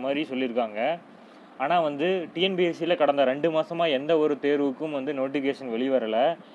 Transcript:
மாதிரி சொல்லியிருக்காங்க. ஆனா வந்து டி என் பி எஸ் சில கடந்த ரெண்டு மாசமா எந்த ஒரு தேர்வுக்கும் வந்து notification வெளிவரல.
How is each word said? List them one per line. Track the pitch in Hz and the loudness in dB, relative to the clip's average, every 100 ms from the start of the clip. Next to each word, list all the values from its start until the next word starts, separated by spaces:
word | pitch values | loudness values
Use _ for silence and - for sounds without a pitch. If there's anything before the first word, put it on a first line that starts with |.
மாதிரி | 131 143 | -2 -4
சொல்லியிருக்காங்க. | 143 127 131 117 110 107 135 170 - - - - - - | -4 -4 -2 -2 -2 -2 -2 -4 -10 -20 -20 -20 -20 -6
ஆனா | 139 175 156 | 0 2 0
வந்து | 143 175 190 156 | 0 0 0 -4
டி | 165 190 | -2 0
என் | 185 | 2
பி | 175 | 0
எஸ் | 147 | 0
சில | 170 170 | -2 2
கடந்த | 143 143 | 4 4
ரெண்டு | 131 143 165 | 2 2 0
மாசமா | 156 160 170 165 131 | 0 -2 0 0 0
எந்த | 151 160 | 2 2
ஒரு | 151 135 | 2 2
தேர்வுக்கும் | 143 143 143 131 156 143 | 0 2 0 -2 -6 -4
வந்து | 135 135 | -4 -4
notification | 135 143 135 131 131 | -2 -2 -2 -4 -4
வெளிவரல. | 113 135 131 110 110 151 165 - | -2 0 2 2 2 2 0 -10